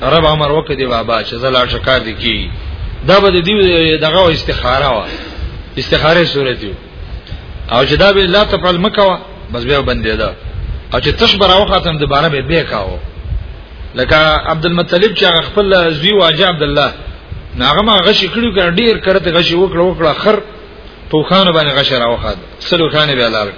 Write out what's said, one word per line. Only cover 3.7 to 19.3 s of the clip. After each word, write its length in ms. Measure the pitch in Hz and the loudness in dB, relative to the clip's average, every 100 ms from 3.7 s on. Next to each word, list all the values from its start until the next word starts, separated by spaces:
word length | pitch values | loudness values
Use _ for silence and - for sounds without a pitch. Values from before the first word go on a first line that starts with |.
| 170 160 156 | 4 2 2
دغه 180 | 156 175 | 2 4
وه، 100 | 180 | 4
استخاره 580 | 147 - 143 123 131 139 | 2 -2 -4 0 0 0
وه. 160 | 113 92 - - - - - - - | -2 -4 -10 -12 -10 -10 -10 -12 -10
استخارې 460 | - - 151 170 165 | -2 0 4 4 2
صورت 380 | 139 135 113 | 0 -2 -4
وو. 100 | 104 90 - - - - - - - - - | -8 -12 -14 -16 -14 -14 -12 -14 -12 -12 -2
او 140 | 117 135 | 2 2
چې 80 | |
دا 180 | - 196 | 4 4
به 100 | 196 | 4
لا 220 | 190 196 | 2 2
تفعل 340 | 208 196 180 175 | 2 0 0 0
مه 120 | 208 | 0
کوه، 300 | 208 196 175 - - - | 2 2 2 -6 -16 -10
بس 100 | 120 | -6
بیا 180 | 120 143 | 0 0
به 120 | 127 | 0
بندېده. 360 | 120 110 110 107 90 - - - - - | -2 -2 -2 -4 -6 -10 -8 -8 -8 -6
او 60 | 123 | -2
چې 120 | 143 139 | -2 0
تش 160 | 226 202 | 2 4
به 120 | 190 | 4
راوخاتم، 500 | 190 196 190 170 156 | 4 4 0 0 -2
دوباره 320 | 143 143 160 | 0 2 0
به 120 | 143 | 0
بیا 220 | 131 165 | -2 -2
کاوه. 360 | 143 113 95 90 - - - - - - - - - 123 | -2 -4 -6 -8 -10 -12 -8 -8 -8 -14 -18 -16 -8 -4
لکه 200 | 127 156 156 151 - | 2 4 4 2 -2
عبدالمطلب 640 | 160 170 175 175 175 214 180 | -2 0 -2 0 2 2 2
چې 80 | |
هغه 180 | 180 165 | 0 0
خپل 520 | - 208 202 190 165 | 0 0 2 2 2
زوی 180 | 151 180 | 0 0
واجه 360 | 208 165 156 185 | 2 2 2 0
عبدالله، 460 | 170 147 143 135 - - - - - - - | 0 0 0 0 -2 -12 -14 -14 -16 -10 -2
نو 100 | 127 | 0
هغه 160 | 156 | 2
ما 140 | 220 202 | 4 4
غشي 300 | 180 214 185 | 4 2 0
کړي 280 | 208 233 190 | -2 -2 0
کړه، 200 | 175 175 | 0 2
ډیر 180 | 233 220 | 2 2
کرته 340 | 190 190 175 | 2 0 2